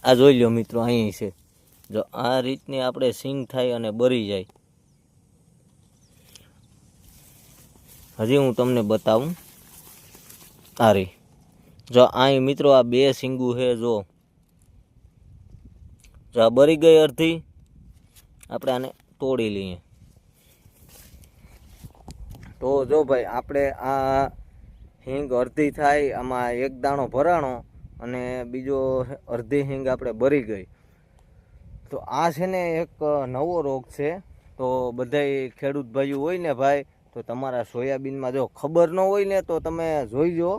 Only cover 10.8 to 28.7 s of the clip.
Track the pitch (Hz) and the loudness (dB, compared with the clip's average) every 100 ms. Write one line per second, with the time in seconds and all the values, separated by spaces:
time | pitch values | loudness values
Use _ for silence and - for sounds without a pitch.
10.8 | 113 98 95 _ _ _ _ _ - - | 4 4 0 _ _ _ _ _ -20 -20
11.8 | - 120 127 - 131 135 131 139 143 135 | 0 6 6 6 2 4 0 2 6 6
12.8 | 120 123 139 131 131 127 127 120 127 117 | 6 2 2 0 -6 -4 -2 -2 -2 -2
13.8 | 120 107 98 _ _ _ _ _ _ - | -2 -2 -4 _ _ _ _ _ _ -20
14.8 | _ _ _ _ - - - - - - | _ _ _ _ -20 -20 -20 -20 -20 -20
15.8 | - - - - - 120 113 120 147 160 | -20 -20 -20 -20 -8 2 4 6 6 8
16.8 | 160 160 156 127 165 165 - - - - | 8 8 6 2 -2 -2 -10 -20 -20 -20
17.8 | - - _ - _ _ - 120 135 127 | -20 -20 _ -20 _ _ -12 -6 -2 -2
18.8 | 131 - _ _ 135 127 110 101 95 90 | -4 -12 _ _ -2 0 -2 -4 -8 -12
19.8 | _ _ - _ _ _ _ _ - _ | _ _ -20 _ _ _ _ _ -20 _
20.8 | - - - - - _ - - - - | -20 -20 -20 -20 -20 _ -20 -20 -20 -20
21.8 | - - - - - - - - 127 139 | -20 -20 -20 -20 -18 -18 -20 -8 -2 0
22.8 | 127 151 139 127 101 117 - 143 139 - | 2 0 2 0 0 -6 -4 -2 -2 -4
23.8 | 127 135 135 135 139 - - - - - | -4 -2 0 0 0 -6 -20 -20 -20 -20
24.8 | - _ - 135 143 123 127 151 147 139 | -20 _ -10 -8 -4 -2 -2 0 -2 2
25.8 | 147 147 139 101 123 127 123 120 131 131 | 2 2 0 -4 -6 -4 -4 -4 -6 -4
26.8 | 139 143 123 123 156 175 135 123 - - | -2 -2 -2 0 2 2 0 -6 -12 -20
27.8 | - - 120 127 123 127 120 127 131 | -20 -14 -10 -8 -8 -8 -8 -10 -4